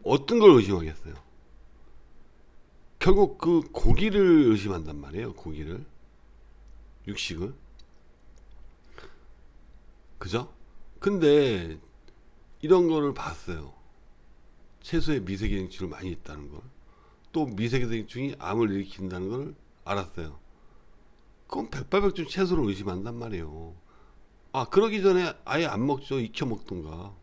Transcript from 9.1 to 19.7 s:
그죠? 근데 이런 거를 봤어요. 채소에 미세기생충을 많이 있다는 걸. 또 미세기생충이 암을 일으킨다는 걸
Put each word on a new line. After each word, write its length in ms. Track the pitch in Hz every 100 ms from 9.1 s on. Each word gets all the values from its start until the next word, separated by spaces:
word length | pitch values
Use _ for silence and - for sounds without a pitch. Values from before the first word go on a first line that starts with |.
| - - - - - - - - - - -
그죠? 320 | 95 107 143 - - - - -
근데 760 | 196 202 156 147 139 101 85 78 - - - - - - - -
이런 260 | 156 185 175
거를 240 | 160 143
봤어요. 600 | - - - - 82 73 - - - - - - - - - - -
채소에 400 | - 165 156 143
미세기생충을 720 | 90 98 107 104 90 - 92
많이 200 | - 95
있다는 380 | 82 - 73 71
걸. 100 | 73 - - - - _ _ -
또 140 | 160 139
미세기생충이 880 | 101 113 131 120 113 104 117 131 -
암을 320 | 87 107 113
일으킨다는 580 | 98 95 - 95 92 95
걸 260 | 123 147 - _